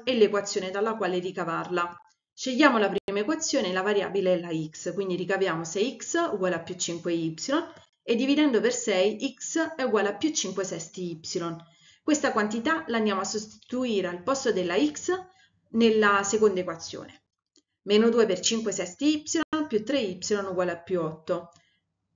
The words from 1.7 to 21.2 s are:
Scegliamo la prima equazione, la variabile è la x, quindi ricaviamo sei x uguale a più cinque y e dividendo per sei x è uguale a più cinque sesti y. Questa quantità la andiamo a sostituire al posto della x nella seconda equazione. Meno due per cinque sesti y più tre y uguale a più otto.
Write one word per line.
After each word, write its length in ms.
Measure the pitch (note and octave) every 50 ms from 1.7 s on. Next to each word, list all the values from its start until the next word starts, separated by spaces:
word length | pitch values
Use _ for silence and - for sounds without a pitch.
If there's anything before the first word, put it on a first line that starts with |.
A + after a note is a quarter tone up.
| F3+ F3 F3 F3 - - _ _ _ _ _ _ _
Scegliamo 440 | - - C4 B3+ A#3 D#4 C#4 B3
la 120 | A3 G3+ F#3+
prima 300 | F3+ G3 - - G3+ G3+
equazione, 540 | G#3+ B3+ D#4+ D#4 - - - C4 G#3+ F3+ F3+
la 80 | F#3
variabile 540 | F#3 G#3 G#3 G3+ F3+ E3+ F3 G3+ F#3 F#3 F#3
è 40 | E3+
la 120 | F3 F3
x, 420 | E3 D#3+ D#3+ D#3+ - - - F3 E3+
quindi 240 | G3 G3 F#3 F3+
ricaviamo 480 | F3 F3+ E3+ G3 F#3+ F#3+ F#3 E3 E3 E3+
sei 320 | D#3+ - F#3+ A3 C4+ A#3+
x 340 | - - - - E4+ E4+ -
uguale 240 | - F#3+ F#3 F3+ E3+
a 60 | E3
più 140 | E3 - F3+
cinque 360 | F3+ - - E3+ E3 - F3
y 240 | E3+ E3+ E3 E3 D#3+ - - - C#4 E4 F4 - - - - _ _ _
e 140 | - - A#3+
dividendo 460 | G#3+ C4+ C4+ C#4+ D4+ D4+ C#4+ A#3 G3+
per 120 | G#3 A#3+ A#3+
sei 600 | - - A3 G3 F#3 F#3 G#3+ G#3+ - - C4+ -
x 400 | - - - - E4 D#4+ D#4 D#4+
è 80 | - C4
uguale 240 | A#3 G#3 G#3 G3
a 80 | G3+ G#3
più 160 | - D#4 D4+
cinque 320 | D4+ - - - F#3+ G3 F#3+
sesti 480 | F#3 F3+ D#3+ - - - F#3+ F3+ F3
y. 440 | E3+ D#3+ - - - F3 E3+ E3+ E3 D#3+ - _ _ _ _ - - _
Questa 300 | - D#4+ D4 - - B3
quantità 540 | - A3 G#3 G#3+ A#3 A#3 A3+ D4+ D#4+ D#4+ D#4+
la 100 | - A#3
andiamo 240 | A3+ G#3+ G#3+ G3 F#3+
a 40 | G3
sostituire 800 | G3 - G#3 G#3+ - - - - - B3 B3+ C4 A#3+ G#3+ F#3+ F3+
al 160 | F3 F3 F3+ F3+
posto 280 | B3+ C4+ C4+ - A#3+
della 240 | F#3 F#3 F3+ E3+ F3
x 360 | G#3 D4 D4+ - - - - F4+ F#4 - - _ _ _ _ _ _ _ _
nella 520 | - A3+ A#3 A3+ A3 G#3+ G#3+ G3+ G3+ G3 G3+
seconda 360 | - A3+ G#3+ G#3+ G#3 F#3 F3+
equazione. 680 | F3+ F3+ E3 D#3+ - - - - - - - - _ _ _ _ _ _ _ _ _ _ _ _ -
Meno 260 | F#3+ G#3 G#3+ A3+ A#3
due 160 | A#3 A#3+ G#3+
per 140 | - F3+ -
cinque 320 | - - A3+ A3+ A3+ G#3
sesti 520 | F#3 - F3+ - - - C#4 D4+ D#4 D4+ D4+
y 440 | - - E4 D#4 - - D#4 D4+
più 180 | D4+ A#3 G#3 G#3+
tre 140 | - C#4+ C4+
y 180 | A3+ F#3+ F3+ F3+ - - G#3 G3+ G3 F#3+
uguale 220 | F3+ F3+ F3+ F3
a 100 | E3+ E3+
più 200 | - - F#3 F3
otto. 500 | D#3+ D#3 D#3 -